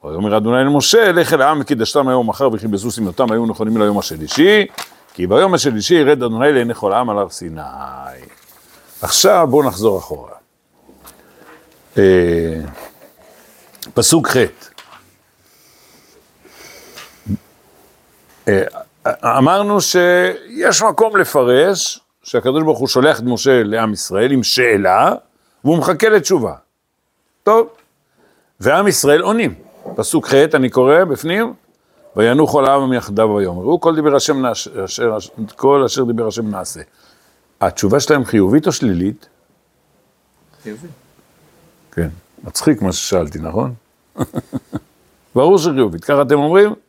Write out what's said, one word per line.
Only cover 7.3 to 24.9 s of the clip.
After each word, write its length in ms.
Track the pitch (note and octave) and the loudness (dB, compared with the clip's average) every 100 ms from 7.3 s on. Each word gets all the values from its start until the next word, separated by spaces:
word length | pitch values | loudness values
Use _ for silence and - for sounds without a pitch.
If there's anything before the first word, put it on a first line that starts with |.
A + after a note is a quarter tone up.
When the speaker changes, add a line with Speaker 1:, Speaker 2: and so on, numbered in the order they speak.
Speaker 1:
סיני." 300 | - F2 D#2+ D2+ C2+ C2+ C2 - C3 C3 - _ - _ - _ - | -8 -14 -14 -14 -14 -16 -16 -16 -18 -20 -20 _ -20 _ -20 _ -12
עכשיו 440 | - - F#3+ F3 D#3+ | -4 0 2 4 2
בואו 120 | C3+ | 2
נחזור 360 | C#3 F#2+ A2 F#2+ | 0 0 0 -2
אחורה. 320 | - D2+ - - _ _ _ _ _ - - - _ _ - - _ _ _ - | -6 -14 -14 -20 _ _ _ _ _ -20 -20 -20 _ _ -20 -20 _ _ _ 2
אה, 600 | G2 F#2 F2 E2+ E2 D#2+ D#2 C#2+ - _ - _ _ - _ _ _ _ - | 4 6 2 0 -2 -6 -10 -14 -20 _ -20 _ _ -20 _ _ _ _ -8
פסוק 340 | A#2 A2+ E3 C#3+ | -2 2 2 2
ח'. 80 | B2+ A2+ - - - - - _ _ _ _ _ _ _ _ _ _ _ _ _ _ _ - - - - - - _ - - _ _ _ _ _ _ _ _ _ _ - | 0 0 -2 -20 -20 -20 -20 _ _ _ _ _ _ _ _ _ _ _ _ _ _ _ -20 -20 -20 -20 -20 -20 _ -10 -10 _ _ _ _ _ _ _ _ _ _ -2
אה, 140 | G2+ - - - _ - B2 A#2+ B2 | 0 0 -8 -20 _ -6 -4 0 0
אמרנו 420 | C3 F#3+ G3+ G#3 | 2 0 0 -2
שיש 1000 | - F#3 F3 F3+ F#3 F#3 - B3 F4 - | 0 0 2 2 0 -4 -12 -4 -2 0
מקום 340 | A3 D3+ A3 G3+ | 0 2 0 0
לפרש 840 | F3 D3 B2 B2 E3+ F#3+ - - _ _ | 0 2 2 4 2 0 -6 -10 _ _
שהקדוש 400 | - B2 A#2+ C#3 | -6 -4 0 0
ברוך 160 | D#3 A#2+ | 0 -2
הוא 100 | C3 | 0
שולח 300 | B2+ C#3 D3+ | 2 2 2
את 60 | |
משה 380 | A#2+ A#2 C3+ B2+ | -2 -2 2 2
לעם 300 | G#2+ A2 A2+ | 2 -2 -2
ישראל 380 | G2+ - F#2 A#2+ | -4 -6 -2 0
עם 120 | C#3 | 0
שאלה, 720 | A2 - B2 G#2 F#2+ | 0 0 2 2 2